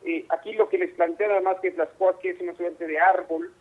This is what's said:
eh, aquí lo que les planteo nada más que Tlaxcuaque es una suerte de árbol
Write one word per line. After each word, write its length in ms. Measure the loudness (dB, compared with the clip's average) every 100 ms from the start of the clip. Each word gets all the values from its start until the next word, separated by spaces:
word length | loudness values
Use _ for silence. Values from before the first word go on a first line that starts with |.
eh, 220 | -4 -6 -2
aquí 240 | -4 -4
lo 140 | -2 0
que 120 | 0
les 120 | -2 0
planteo 320 | 0 0 0
nada 140 | 2
más 180 | 2 0
que 100 | -4
Tlaxcuaque 600 | -2 -4 2 0 2 -4
es 100 | -4
una 140 | -8 -4
suerte 320 | -6 -6 -6
de 100 | 2
árbol 560 | 4 4 0 -6 -6 -12